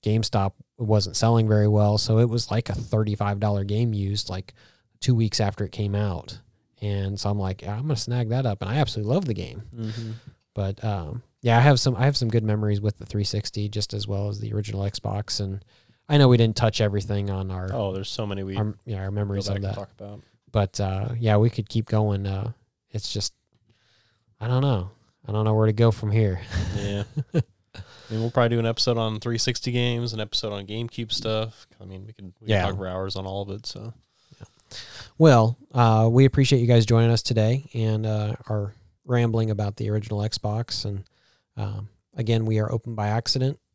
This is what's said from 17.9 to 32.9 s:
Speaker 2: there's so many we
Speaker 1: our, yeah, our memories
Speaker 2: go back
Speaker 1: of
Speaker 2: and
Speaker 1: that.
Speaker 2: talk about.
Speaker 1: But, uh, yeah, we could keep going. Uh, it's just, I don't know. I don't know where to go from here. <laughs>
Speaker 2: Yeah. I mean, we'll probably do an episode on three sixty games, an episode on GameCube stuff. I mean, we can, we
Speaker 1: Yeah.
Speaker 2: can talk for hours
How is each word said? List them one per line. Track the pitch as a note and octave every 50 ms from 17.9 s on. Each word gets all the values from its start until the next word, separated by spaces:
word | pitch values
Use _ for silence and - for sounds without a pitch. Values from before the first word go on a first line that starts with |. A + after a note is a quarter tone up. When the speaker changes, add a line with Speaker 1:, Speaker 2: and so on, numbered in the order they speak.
| F#2+
Speaker 2:
there's | F#2+ G2 -
so | - - A2
many | G#2 G2+ G2 G2
we | F#2+ F#2+
Speaker 1:
our, | A2+ G#2+ G#2+ G#2 _ _
yeah, | - A2 F#2+ F#2+
our | F#2+
memories | G2+ G#2 G#2 G2+ G2+ G2 F#2+
Speaker 2:
go | G2+ G2+
back | G2+
Speaker 1:
of | G2+
Speaker 2:
and | G2
Speaker 1:
that. | G2
Speaker 2:
talk | G2+ G2 - _ _
about. | G2+ G2+ G#2 - - _ _ _ _ _
Speaker 1:
But, | - G#2+ G2+ F#2+ _ -
uh, | G#2 F#2+ F#2+ F#2+ G#2 B2 A#2+ A#2
yeah, | A#2 A2 G#2
we | G#2 A2 A#2
could | - - G2+ -
keep | - A#2 A2
going. | - - A2 G#2+ G#2+ G2+ G2 G2
Uh, | G2 F#2+ F#2+ G#2 A2+ A2+ _ _ _ _ _ _ _
it's | - G#2+ - - -
just, | A2+ G2 - _ _ _ _ _ _ _ _ _ _ _ _ _ _ _ _ _ _ _ _ _ _
I | A2
don't | A#2 B2+ B2+
know. | C#3 C#3+ B2+ G2 F2+ G2 - _ _ _ _ _ _
I | -
don't | G#2 G#2+ G#2+
know | A2 G#2+
where | A2 A2
to | A2 G#2+
go | G#2+ A#2 A#2
from | A2 - - G#2
here. | G#2 A2+ A2 G2+ F#2 E2+ -
<laughs> | - - - - - -
Speaker 2:
Yeah. | G2+ G2+ G2+ G2+ G2+ G2+ - - D3 C#3+ _ -
I | E3 - _ _ _ _ _ _ - - - - - - - A2+
mean, | A2
we'll | A2+ A#2
probably | A#2+ C3 A#2+ A#2
do | A#2+ A#2
an | A2+
episode | A2+ A2+ - - B2+ A#2+
on | A#2 A2+ A2 G#2+ G#2+
three | - B2 A#2
sixty | A2+ - - A#2+ - - B2+
games, | A#2+ B2 A#2+ B2 A#2+ A#2 A#2+ A#2 A2
an | A2
episode | G#2+ G#2 - - - G#2+
on | G#2 G2 G2
GameCube | F#2+ G#2+ A2+ A#2+ A#2 - - A#2 A2
stuff. | - G#2+ A2+ A2+ A2 A2 A2 A2 - - - _ _ _
I | G2
mean, | F#2+ F#2+ F#2 G2
we | G#2+ A2
can, | - G2 F2+ F2 _
we | A2
Speaker 1:
Yeah. | G#2+ G#2+ G2
Speaker 2:
can | F2+ G2+
talk | F#2+ G2
for | F#2+
hours | F#2